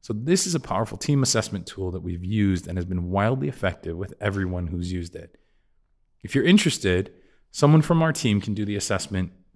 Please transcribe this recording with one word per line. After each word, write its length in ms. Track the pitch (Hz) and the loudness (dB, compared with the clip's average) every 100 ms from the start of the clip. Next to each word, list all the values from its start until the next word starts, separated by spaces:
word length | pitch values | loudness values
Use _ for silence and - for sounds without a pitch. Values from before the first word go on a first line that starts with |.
So 120 | - | -6
this 340 | 107 127 185 185 | -6 0 0 2
is 80 | 165 | -4
a 40 | |
powerful 380 | - 92 110 - | -2 -4 -2 -6
team 240 | - 143 | 0 2
assessment 460 | 127 117 107 101 85 | 2 0 -2 -6 -8
tool 240 | - 92 | -6 -6
that 100 | 90 | -6
we've 220 | 87 87 | -6 -6
used 440 | 90 107 101 92 85 | -2 2 4 2 -2
and 80 | 90 | -6
has 100 | 90 | -2
been 260 | 90 87 | -4 -2
wildly 380 | 98 104 131 143 | 0 2 0 -4
effective 480 | - 95 87 - 85 | -2 -4 -4 -8 -8
with 180 | 95 - | -10 -4
everyone 480 | 101 98 92 90 87 | -2 -2 -4 -4 -4
who's 240 | 87 87 | -6 -6
used 240 | 90 85 - | -6 -8 -14
it. 220 | 82 _ _ _ _ _ _ _ _ _ | -20 _ _ _ _ _ _ _ _ _
If 100 | 110 | -4
you're 120 | 143 120 | 0 6
interested, 680 | 202 180 - 98 90 95 - _ _ _ | 6 6 0 0 0 0 -10 _ _ _
someone 320 | - 147 156 | 2 6 6
from 180 | 151 170 | 6 2
our 120 | 160 | 2
team 280 | 156 123 104 | 0 2 0
can 140 | 101 101 | 0 -4
do 100 | 104 | -4
the 120 | 101 | -4
assessment 540 | - 98 - 95 87 - _ | -2 -4 -2 -4 -4 -8 _